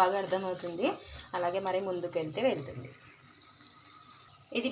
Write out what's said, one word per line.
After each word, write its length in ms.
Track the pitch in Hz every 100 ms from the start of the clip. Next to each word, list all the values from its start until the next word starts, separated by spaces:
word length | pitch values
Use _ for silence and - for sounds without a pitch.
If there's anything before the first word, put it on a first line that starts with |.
బాగా 140 | 185 202
అర్థమవుతుంది, 640 | 190 185 190 180 175 170 254 403 - - - 185
అలాగే 200 | 175 185 190
మరి 140 | 185 196
ముందుకు 260 | 180 170 170
వెళ్తే 220 | 156 156 254
వెళ్తుంది. 380 | 165 127 - - - - - - - - - - - - - - - - - - 240
ఇది 120 | 247